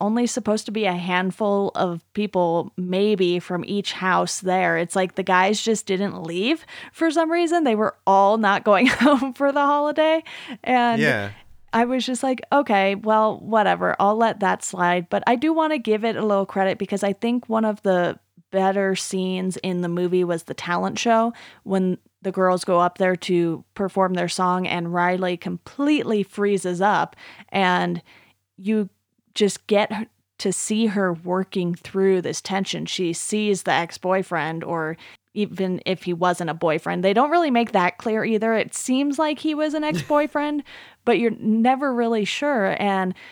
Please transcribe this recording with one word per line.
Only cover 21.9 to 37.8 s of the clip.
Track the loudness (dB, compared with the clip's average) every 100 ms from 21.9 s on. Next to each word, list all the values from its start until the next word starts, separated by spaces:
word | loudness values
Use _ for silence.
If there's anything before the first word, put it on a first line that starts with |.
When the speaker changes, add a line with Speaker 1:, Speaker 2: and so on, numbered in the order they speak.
| -2 _ _
Speaker 1:
the | -6
girls | 0 2 2 2
go | 2
up | 2 2
there | 0 0
to | 0 0 0 -2 -8 -6
perform | -4 0 0 0
their | -2
song | 0 0 0 -2
and | -4 -2
Riley | 0 0 0 -2 -4
completely | -6 -8 -10 -4 0 0 0 -2
freezes | -2 -2 0 0 -2 0
up, | 2 2 0 -6 -20 -20 -6
and | 0 2 2 0 -4 -8 -20 _ _ _ -8
you | -2 0 -2 _ _ _ _ 0
just | 0 0 0
get | 0 0
h-, | -4 -10 _ _ -6
to | -4
see | -2 -2 0 2
her | 2 -2
working | -2 -4 -4 -2 -2 -2 -4
through | -4 0 2 2
this | 0 -6
tension. | -4 -4 -4 -6 -6
She | -4 -4
sees | -4 -4 -2 0 0
the | 0
ex-boyfriend, | 0 -2 -4 -2 -2 -2 -4 -4 -6 -6
or | -4 -6 -8 -14 -20 _
even | -6 -4 -4 -4 -4 -4
if | -6
he | -4
wasn't | -2 0 0 -4
a |
boyfriend. | -2 -2 -2 -2 -2 0
They |
don't | 2 2
really | 2 2
make | 0 0
that | 2